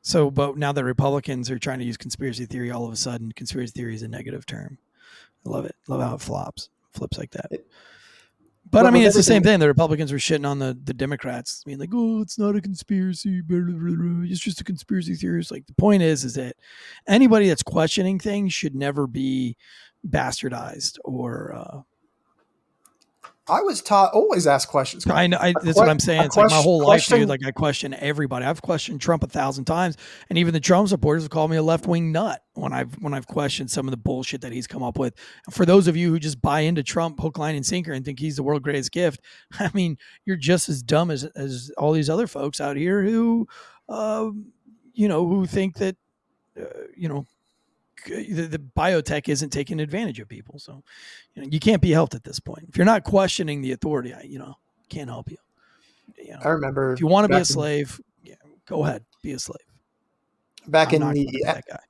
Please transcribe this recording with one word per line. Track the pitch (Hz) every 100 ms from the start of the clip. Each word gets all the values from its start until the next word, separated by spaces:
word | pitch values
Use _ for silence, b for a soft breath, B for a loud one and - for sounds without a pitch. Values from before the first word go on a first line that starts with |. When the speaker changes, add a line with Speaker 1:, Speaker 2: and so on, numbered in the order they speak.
Speaker 1:
So, | - 170 143
but | 139 143 139
now | 143
the | 143
Republicans | 127 123 139 139 143 131 120
are | 127
trying | - 131
to |
use | 123 110
conspiracy | 123 - 135 117
theory | 117 123 120
all | 120
of | 117
a | 110
sudden. | 135 120 113
Conspiracy | - 123 135 120
theory | - 117
is | 110
a | 113
negative | 110 117 -
term. | - 110 - 139 _ b b b b _
I | 175
love | 160
it. | 156 - -
Love | 131
how | 127
it | 117
flops, | - 101 - - - _ _
flips | - - -
like | -
that. | - -
Speaker 2:
It | - _ b b b b b b b _ _ -
Speaker 1:
But, | 208
I |
Speaker 2:
but | 254
Speaker 1:
mean, | 233
Speaker 2:
with | 214
Speaker 1:
it's |
the | 202
same | - 208
Speaker 2:
everything | 185
Speaker 1:
thing. | 196
The | 151
Republicans | 139 165 156 147
were | 139
shitting | - 151 143
on | 139
the, | 135 127
the | 139
Democrats, | 127 135 147 131 120 117 -
being | 143 139
like, | 160
"Oh, | 240 226 220
it's | 202 -
not | 208 208
a |
conspiracy. | 196 180 - 196 185 170 202 185
Blah, | 160 175
blah, | 175
blah, | 165 170
blah. | 165 170 170 175
It's | 185
just | - 175
a |
conspiracy | - 175 - 190 170
theorist." | 170 185 170 170
Like, | - -
the |
point | - 208 202
is, | 165 147
is | 131
that | 127 123 - B B B B -
anybody | 208 262 220 196
that's | 151
questioning | - 165 160 - 185 190
things | 214 202 190
should | - 156
never | 135 139 143 139
be | 123 135 131 123 113 b b b _ 180
bastardized | 139 127 127 131 123 131 - - -
or, | - 127 123 117 -
uh, | 120 - 139 - _ _ _ _ _ _ _ _ _ _ _ _ _ - _
Speaker 2:
I | - 175
was | 392 247
taught | - 202 185
always | 208 427 202 156
ask | 139 -
questions. | 143 131 -
Speaker 1:
I | 190 170 180
know. | 175
I, | 180
Speaker 2:
A | 180
Speaker 1:
that's | 170 165
what | 233
Speaker 2:
que-, |
Speaker 1:
I'm | 151
saying. | - 160
Speaker 2:
a |
Speaker 1:
It's | 151 -
like | 160
my |
Speaker 2:
ques-, | 156
Speaker 1:
whole | 156 170 143
life, | 160
dude. | -
Speaker 2:
question | 233 214
Speaker 1:
Like, | 135
I | 135
question | - 151 135 143
everybody. | 135 143 147 139 123
I've | 127 160
questioned | - 165 - 143
Trump | - 160
a | 131
thousand | 170 135 135
times, | 131 160 180 151 B B B
and | 170
even | 170
the | 160
Trump | 135 180 208
supporters | 180 147 160
have | 151
called | 160 156
me | 160
a |
left-wing | 156 165 175 170 165
nut | 160 214 - _
when | - 127
I've, | 127 123 131
when | 156
I've | 135 -
questioned | 151 143 - 131
some | -
of | 131
the | 123
bullshit | 107 127 131 131
that | 127
he's | 120
come | 120 143
up | 123 110
with. | 123 - B B -
For | -
those | 170 196 175
of | 165
you | 175
who | 165
just | 151 131
buy | - 156
into | 156 170
Trump | 135 165 165 -
hook, | 160 156
line, | 156
and | 151
sinker | 127 180 165
and | 131
think | 135 127
he's | 156 143
the |
world's | 135 147
greatest | 143 143 127
gift, | 170 180 - b b
<laughs> | b -
I | 202
mean, | 202 175 139 b b
you're | - 180
just | 139 180 -
as | 139
dumb | 117 151 170
as, | 143 147
as | - 139 127 131 -
all | 147
these | 160 143
other | 170 226
folks | - 139 -
out | 143 143
here | 170 202
who, | 196 226 233 233 220 B B B -
um, | 226 220 220 220 208 202 _ _ _ _
you | - 208
know, | 160 175
who | 196
think | 185 202 190 -
that, | 190 185 _ _ _ _ _ -
uh, | - - -
you | - 165
know, | 143 135 _ _ _ _ _ _ -
c-, | - - 214
the, | 170
the | 165 156
biotech | 135 - 170 175 139 151 -
isn't | 143 147
taking | 139 139 160
advantage | 151 180 220 113
of | 107
people. | 110 - 143
So, | - 135 _ B B B B
you | -
know, | 139
you | 156
can't | 214 202
be | 185
helped | 156 156
at | 123
this | - -
point. | - - -
If | -
you're |
not | 185 220
questioning | - 196 190 - 160 147
the | 131
authority, | 127 151 147 123
I, | -
you | 139 139
know, | 135 135 _ _ _
can't | 160 135
help | 117 -
you. | - _ _ _ _ _ _ _ _
You | -
know, | -
Speaker 2:
I | 151
remember | 160 139 135 131
Speaker 1:
if | 127
you | 156
wanna | 196 208
be |
a | 185
Speaker 2:
back |
in |
Speaker 1:
slave, | 175 139 151 147 139 - - _
yeah, | - _ 151 _ _
go | 170
ahead, | 147 117 _ _
be | 147
a | 131
slave. | - - _ _ _ _ _ _ _ _ _ - -
Speaker 2:
back | 156 156
Speaker 1:
I'm |
Speaker 2:
in | 156
Speaker 1:
not | 147
Speaker 2:
the | 147
Speaker 1:
gonna | 139 131
be |
that | - - -
guy. | -